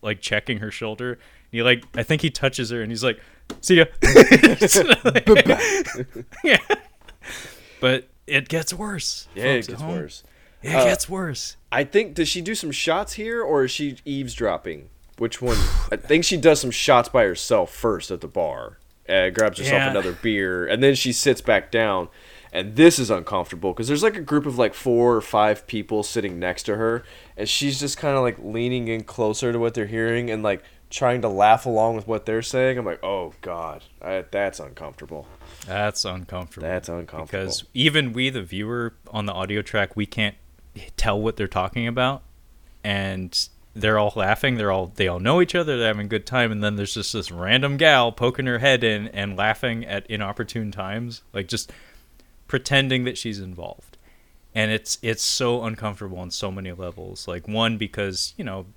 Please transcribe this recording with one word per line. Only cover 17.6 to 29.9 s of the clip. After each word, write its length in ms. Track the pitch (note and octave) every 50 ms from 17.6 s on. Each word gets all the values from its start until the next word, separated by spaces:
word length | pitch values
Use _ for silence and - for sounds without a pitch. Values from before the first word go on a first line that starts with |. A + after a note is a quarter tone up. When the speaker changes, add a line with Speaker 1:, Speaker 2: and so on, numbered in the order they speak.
| F2+ - -
Speaker 2:
first 380 | - - A#2 G#2 E2+ - -
at 100 | F#2+ E2+
the 60 | - D#2+
bar. 500 | - F#2+ E2+ D2+ C2 B1 A#1+ A1 - - _ _ _ _ _ -
Uh, 220 | F#2+ F#2+ F#2 F#2+
grabs 280 | F2+ A2 A2 G#2 G2 -
herself 140 | - C#3 C#3 C#3
Speaker 1:
Yeah. 80 | C3+ C3+
Speaker 2:
another 240 | C3 G2+ F#2 F#2 F2
beer, 520 | - - A#2 G#2+ G2+ G2 F#2 F#2 F2+ F2
and 160 | - G2+ A#2
then 140 | C3 C#3 C#3
she 160 | B2+ - B2+
sits 300 | A#2+ - - C#3+ B2 -
back 300 | - - A2 G2 - -
down. 360 | - A#2 A2+ G#2+ G2 F#2 F2 E2 _ - - - - - - - -
And 220 | F2 F#2 G#2 G#2+
this 240 | A#2+ D#3 E3+ E3 -
is 100 | B2+ G2+
uncomfortable, 640 | G#2+ F#2 E2 - G#2 F#2 F2 - - E2+ E2+ F#2+ F2+
'cause 140 | - A2+ A#2+
there's, 160 | C#3+ D3 G3
like, 120 | A3 G#3
a 60 | G3+
group 240 | D#3 C3+ D3 D3 D3
of, 140 | D3+ B2+ A#2+
like, 160 | A#2+ G#2+ -
four 400 | - - C3 A#2+ A#2 A#2+ A#2+ A#2+
or 60 | A2
five 440 | G#2 - - A2 G#2 G#2+ G#2+ G#2 -
people 380 | - - A2 G2+ - A2+ G#2+ G#2
sitting 360 | - - A2+ G2 G2+ F2+ E2+
next 240 | F2+ F2+ F2+ - -
to 120 | - G#2 G#2+
her, 260 | A2+ A2+ A2+ B2 - - - - - - -
and 140 | - G#2 G#2+
she's 300 | - - C3+ C#3+ C3+ C3
just 200 | C#3+ C#3+ - -
kinda, 220 | - D3 C#3 C3+
like, 160 | B2+ B2 A2 -
leaning 480 | - G2 A2 A2+ A#2 B2 B2+ B2+ A#2+ A2+
in 140 | A2+ A2+ A2
closer 480 | - - - A#2 G#2+ G#2+ - - B2
to 60 | A#2 A#2
what 160 | A#2 A#2 A2
they're 140 | A#2 G#2+
hearing 420 | G2+